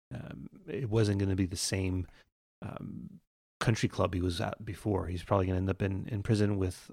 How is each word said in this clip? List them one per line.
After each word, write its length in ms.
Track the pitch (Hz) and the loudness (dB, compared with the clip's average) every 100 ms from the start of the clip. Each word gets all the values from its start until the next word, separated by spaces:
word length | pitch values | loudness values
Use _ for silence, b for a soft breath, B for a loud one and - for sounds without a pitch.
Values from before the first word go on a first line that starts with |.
| - | -14
Um, 340 | 117 - - - - - | -12 -12 -12 -14 -16 -10
it 220 | - 127 | -6 2
wasn't 300 | 110 104 98 | 4 4 4
gonna 160 | 98 | 2
be 100 | 95 | 2
the 120 | 92 87 | 2 0
same, 500 | - 98 95 90 87 b b _ _ - | -2 0 0 -2 -4 b b _ _ -14
um, 580 | - - - - - - _ _ _ - | -12 -10 -10 -10 -12 -16 _ _ _ -2
country 300 | - 110 110 | 0 2 0
club 260 | - 95 | 2 0
he 60 | 87 | 2
was 200 | 90 85 | 0 0
at 240 | 104 - | -2 -4
before. 440 | 107 95 107 95 87 | -8 -6 -2 0 -2
He's 160 | 90 | -4
probably 220 | - 101 92 | 2 2 4
gonna 120 | 92 | 2
end 100 | 95 | 2
up 140 | 92 | 0
in, 240 | 98 95 - | 0 -2 -4
in 140 | 101 | -4
prison 340 | - 107 101 101 | 2 4 4 4
with 340 | 92 - - | 0 -4 -14